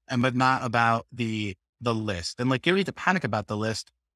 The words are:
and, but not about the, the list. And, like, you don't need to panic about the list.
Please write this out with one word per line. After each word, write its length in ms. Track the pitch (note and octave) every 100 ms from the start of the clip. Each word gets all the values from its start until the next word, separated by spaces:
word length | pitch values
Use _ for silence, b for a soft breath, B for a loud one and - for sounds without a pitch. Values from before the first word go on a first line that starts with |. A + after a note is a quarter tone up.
| -
and, 120 | B2+
but 160 | B2+ B2
not 280 | B2+ C3
about 420 | B2 A#2 A#2 A#2 -
the, 440 | B2 A2+ A2 G#2 F#2 _ -
the 140 | A#2+
list. 460 | A2+ G#2+ F2+ - -
And, 100 | B2
like, 160 | C3 -
you 60 |
don't 60 | F#3+
need 100 | F#3
to 60 |
panic 300 | - - F#3
about 220 | A2+ G#2+ G#2
the 120 | G#2+
list. 340 | A2 A2 - _ _